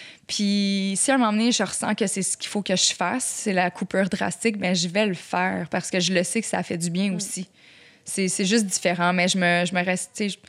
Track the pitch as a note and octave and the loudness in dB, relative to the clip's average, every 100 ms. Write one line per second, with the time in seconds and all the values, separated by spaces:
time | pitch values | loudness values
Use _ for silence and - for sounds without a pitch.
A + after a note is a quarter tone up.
0 | - - - - G3+ G3+ G3 G3 G3 F#3+ | -20 -20 -8 -2 2 2 2 0 0 0
1 | - C4+ A3+ G#3+ A#3 A#3 F#3+ - A3 G#3 | 2 4 4 4 2 2 0 -2 -2 0
2 | G3 F#3+ F3+ - - G#3 F#3+ F3+ - - | 0 -2 -4 -4 -4 -4 0 2 2 0
3 | F3+ B3 - - G#3+ F#3 F3+ - F#3+ G3 | -2 -2 -4 -4 0 2 2 0 -2 0
4 | G3 G3 - - A#3 G#3 F#3 F#3 F3 G3 | 0 -2 -4 -2 -2 0 0 0 0 0
5 | G#3+ E3+ - F3+ F#3 F#3+ E3+ F#3 - F#3 | 0 -2 -4 -2 0 -2 -4 -4 -2 -2
6 | F3 F3+ F#3 A3+ - F3 F3 F3+ F3 F3 | 2 0 0 -2 -2 -4 -2 -4 -2 0
7 | G3+ F3 - F3+ F#3 _ - - - - | -2 -2 -6 -8 -10 _ -20 -20 -20 -20
8 | - - F#3 - F#3 A#3 G3+ - F3+ F3 | -8 -2 0 0 2 2 2 0 0 2
9 | F3 F3+ F3+ F#3+ F3 F3 F3 F#3 F3+ F3+ | 2 4 2 2 4 4 2 0 0 -2
10 | - - G#3 - | -4 -4 -4 -6